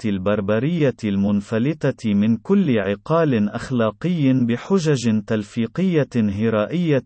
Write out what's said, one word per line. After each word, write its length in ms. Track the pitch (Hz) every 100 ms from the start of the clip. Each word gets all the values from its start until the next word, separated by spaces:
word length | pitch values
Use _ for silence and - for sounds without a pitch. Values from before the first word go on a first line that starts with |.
| 110
البربرية 880 | 98 95 107 98 110 143 175 139 -
المنفلتة 1080 | 107 98 101 101 - 113 131 165 139 117 110
من 240 | 101 107 110
كل 420 | - 202 160 113
عقال 680 | 98 101 - 160 156 113 101
أخلاقي 840 | 113 - 123 110 - 165 175 135
بحجج 880 | 131 117 117 - 196 156 135 117 107 101
تلفيقية 840 | 110 101 117 113 - 190 160 127 123
هرائية 880 | 107 101 113 107 104 165 165 135